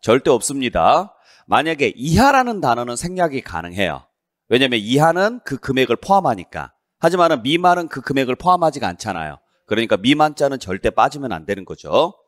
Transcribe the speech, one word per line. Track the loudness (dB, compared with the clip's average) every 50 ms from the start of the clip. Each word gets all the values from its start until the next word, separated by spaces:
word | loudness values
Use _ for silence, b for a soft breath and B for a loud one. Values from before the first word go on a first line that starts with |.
절대 | _ 2 2 2 4 2
없습니다. | 2 2 2 -4 -6 -4 -6 -4 -2 2 2 4 4 2 0 -4 b b b b b b b b
만약에 | 0 0 0 0 -2 -2 -2 -2 -2
이하라는 | -4 -4 0 2 4 4 4 4 4 2 0 -4 -4
단어는 | 0 0 0 0 -2 -6 -8
생략이 | -10 -10 -10 -4 -2 -2 -2 -2 -4
가능해요. | -8 -8 -10 -10 -10 -8 -4 -2 -2 -2 -2 -6 -10 _ _ _ _ _ _ _ _ _
왜냐면 | 0 2 2 2 0 -2
이하는 | -2 0 2 2 4 4 2 2 0 -2 -2 -4 _
그 | -10 -12 -10
금액을 | -6 -4 0 0 2 2 0 -4
포함하니까. | 0 2 2 2 2 2 -2 -2 -6 _ -12 -12 -12 -12 _ _ _ _ _ _
하지만은 | 0 0 2 4 2 2 2 0 -2
미만은 | -2 -2 2 4 2 2 2 0 -8
그 | -10 -10
금액을 | -8 -4 -2 -2 0 0 -2
포함하지가 | -2 2 0 2 2 2 0 -2 -2 -6 -6
않잖아요. | -6 -6 -8 -8 -6 -6 -8 -10 -12 -14 _ _ _ _ _
그러니까 | _ -2 -2 0 0 0 2
미만자는 | 4 2 4 4 4 0 2 0 -2 -2 -2 -4
절대 | -6 -8 -8 -2 -2 -2
빠지면 | 2 2 0 0 0 -4 -8 -8
안 | -8 -8 -6
되는 | -6 -6 -6 -6
거죠. | -16 -16 -16 -10 0 2 2 2 2 -2 _ _